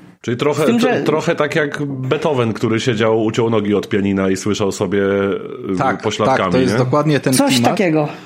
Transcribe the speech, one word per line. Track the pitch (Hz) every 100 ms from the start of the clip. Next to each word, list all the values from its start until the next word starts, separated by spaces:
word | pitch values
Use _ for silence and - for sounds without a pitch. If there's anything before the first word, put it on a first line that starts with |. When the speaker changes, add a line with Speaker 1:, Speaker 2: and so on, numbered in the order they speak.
| - -
Speaker 1:
Czyli | - 120
trochę, | 147 147
Speaker 2:
Z | 156
tym, | 233
Speaker 1:
tro-, | 247
Speaker 2:
że | 180
Speaker 1:
trochę | 139 151 156
tak | 165 147 156
jak | 147 143 147
Beethoven, | 131 131 156 165 135 117
który | 104 117 110
siedział, | 127 110 113 113
uciął | 110 110 117
nogi | 113 101
od | 101 90
pianina | 104 101 98 95
i | 95
słyszał | 107 95 101
sobie, | 92 98 101 98 98 98 92 - - -
y, | 92
Speaker 3:
Tak, | 131 -
Speaker 1:
pośladkami, | 113 - - 131
Speaker 3:
tak, | 95
to | 107
jest | 127
Speaker 1:
nie? | 113
Speaker 3:
dokładnie | 127 147 147 139
ten | 139
Speaker 2:
Coś | 131 277
Speaker 3:
klimat. | 131 123
Speaker 2:
takiego. | 202 185 156 147 -